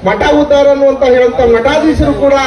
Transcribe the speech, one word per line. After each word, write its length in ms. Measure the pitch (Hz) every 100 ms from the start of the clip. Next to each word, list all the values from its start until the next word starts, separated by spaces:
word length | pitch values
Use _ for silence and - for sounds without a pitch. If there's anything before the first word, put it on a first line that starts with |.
| 185
ಮಠ 160 | 208 294 294
ಉದ್ಧಾರ 280 | 294 285 277
ಅನ್ನುವಂತ 340 | 277 277 262
ಹೇಳಂತ 360 | 262 247 247 247
ಮಠಾಧೀಶರು 720 | 240 233 247 302 311 277 294
ಕೂಡ 220 | 277 277 277